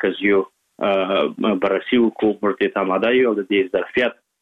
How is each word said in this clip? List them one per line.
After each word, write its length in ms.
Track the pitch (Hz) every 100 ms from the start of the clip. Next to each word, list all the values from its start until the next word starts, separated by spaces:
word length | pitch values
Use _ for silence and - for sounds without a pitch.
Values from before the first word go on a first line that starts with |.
قضیو، 380 | 98 - 101 98 - _ _ -
اه، 540 | 101 98 92 98 110 113
بررسي 580 | 98 92 98 95 - 123
وکړو، 380 | 113 - 107 101
موږ 100 | 104 95
دې 100 | 101
ته 60 | 101
آماده 320 | 95 92 113
یو 180 | 127 123
او 60 | 104
د 80 | 98
دې 200 | 101 95
ظرفیت 480 | 95 90 - 123 - _ _